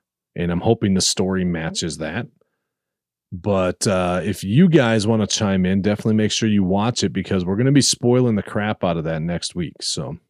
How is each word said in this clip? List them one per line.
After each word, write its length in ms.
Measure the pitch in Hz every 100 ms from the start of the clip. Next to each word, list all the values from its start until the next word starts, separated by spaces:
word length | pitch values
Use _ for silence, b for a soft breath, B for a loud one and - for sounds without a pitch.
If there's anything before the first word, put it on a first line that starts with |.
| _ _ _ -
and 160 | 85
I'm 100 | 85
hoping 320 | 113 113 104
the 80 | 95
story 420 | - - 92 95
matches 540 | 90 82 80 196 165 -
that. 300 | 156 98 147 _ _ _ _ _ _ _ _ _ -
But, 540 | 92 104 95 90 - 113
uh, 360 | 92 90 90
if 200 | 107 90
you 260 | 95 123 185
guys 360 | 156 120 113 101
wanna 220 | 113 101
chime 380 | - 104 95 90
in, 160 | 98
definitely 340 | 98 90 113 107
make 160 | 107
sure 160 | - 113
you 140 | 104
watch 400 | 92 98 113 117
it 80 | 98
because 320 | 92 87 98 87
we're 120 | 98
gonna 140 | 131
be 100 | 143
spoiling 540 | 113 - 120 123 123 107
the 80 |
crap 400 | - 107 104 107
out 140 | 92 85
of 60 |
that 180 | 80 80
next 340 | 82 85 - 87
week. 280 | 76 -
So 340 | - - 65 - _